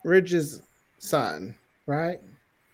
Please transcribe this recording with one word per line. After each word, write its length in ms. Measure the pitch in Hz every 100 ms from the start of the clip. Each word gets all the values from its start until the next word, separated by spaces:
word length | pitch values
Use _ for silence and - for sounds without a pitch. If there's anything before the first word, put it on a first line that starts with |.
Ridge's 580 | 165 185 170 175 143 - - _ _ _
son, 560 | - 151 107 76 98 - _ _ -
right? 340 | 147 170 175 - - _ _ _